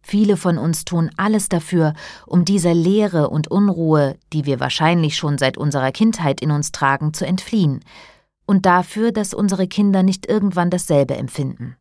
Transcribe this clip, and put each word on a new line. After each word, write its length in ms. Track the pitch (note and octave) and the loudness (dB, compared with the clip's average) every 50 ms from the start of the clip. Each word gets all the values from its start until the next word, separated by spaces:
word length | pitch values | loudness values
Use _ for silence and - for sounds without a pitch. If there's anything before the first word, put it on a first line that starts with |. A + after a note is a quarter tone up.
Viele 360 | _ - - G3+ G#3+ G3+ G3+ E3 | _ -2 0 2 4 4 2 2
von 180 | - F#3 E3+ | 2 -2 0
uns 280 | D#3+ B2+ E3 E3 - - | 0 0 -2 -2 -2 -4
tun 240 | - F3+ E3+ D#3+ D#3 - | -4 -2 -2 -2 -2 -2
alles 320 | - G3 G#3 A3 G#3+ G3+ - | -4 -2 0 0 0 0 0
dafür, 420 | - E3+ D#3 - F#3 F3 D#3+ D3+ D3+ - - - - - - | -2 -4 -2 -2 0 0 2 0 -2 -4 -12 -20 -20 -20 -12
um 180 | - - F3+ F3 | 0 0 0 2
dieser 260 | D#3+ G3+ G3+ E3 F3 | 4 2 2 2 2
Leere 560 | E3+ E3+ E3 F3 G3 G#3+ G#3+ G3+ F3 D#3+ D3 - | 2 2 2 2 2 2 2 0 0 0 0 0
und 200 | - D3+ D3+ - | 0 -2 -2 0
Unruhe, 680 | - G3 G3+ G3+ F3+ E3 E3 D#3+ D#3 D3+ C#3+ C3+ - - _ _ | 0 2 2 2 2 0 2 2 4 4 2 0 -2 -8 _ _
die 140 | - D#3 C#3+ | -6 -4 -2
wir 120 | C#3+ C3+ B2 | -2 -2 -2
wahrscheinlich 580 | C3+ C3 - - D3+ D#3+ F3 F3 D#3+ D3+ D#3 | -2 -4 -2 0 2 2 2 2 2 0 -2
schon 200 | - - D3 C#3+ | -2 -2 -2 -2
seit 220 | C3+ C3+ C3 - - | 0 0 -2 -2 0
unserer 340 | - D3 C#3+ C#3 C3 C3 | -4 -2 0 0 -2 -2
Kindheit 480 | C3+ - A3 A3+ A3 - E3 C#3+ C#3 - | 0 2 0 0 2 0 0 -2 -2 0
in 100 | - D#3 | 0 -2
uns 220 | D3 D3 C#3+ - | 0 0 -2 -6
tragen, 400 | - - D3 C3+ C#3 C3+ D3+ D3+ | -4 0 2 2 2 2 -2 -4
zu 140 | D3+ - F#3 | -4 -4 -4
entfliehen 580 | C3 F3+ F#3 - - - A3 F#3 D3 C3+ - _ _ - - - - _ _ _ _ _ _ _ | -2 -2 -4 -4 -2 0 2 2 2 0 -2 _ _ -20 -20 -20 -20 _ _ _ _ _ _ _
und 180 | - G#3 F#3+ F#3+ | 0 0 2 4
dafür, 480 | F#3 F3 F3+ F3+ - - G#3+ A3 A#3 | 4 4 4 2 0 -4 -2 -2 0
dass 220 | - A3 G#3 - - | 0 -2 -4 -4 -2
unsere 340 | - G#3 G3 G3 F#3+ F#3+ F#3 | -2 -2 0 0 0 -2 -2
Kinder 340 | - - G#3 G3+ G3 F#3+ | 0 0 2 2 4 4
nicht 240 | F#3 F#3+ F#3+ F#3+ - | 2 2 0 -2 -2
irgendwann 440 | - - G#3+ G#3 G3+ F3 F3+ F3 F3 | -2 -2 0 0 0 0 0 0 0
dasselbe 460 | F3+ F3+ - - D#3+ C#3+ C#3 B2 C3+ | 0 -2 -2 2 2 2 2 2 -2
empfinden. 600 | - C3 B2+ - - C#3 C3 A#2+ - A#2+ B2 B2 _ | -6 -6 -8 -6 -6 -6 -6 -6 -10 -12 -14 -14 _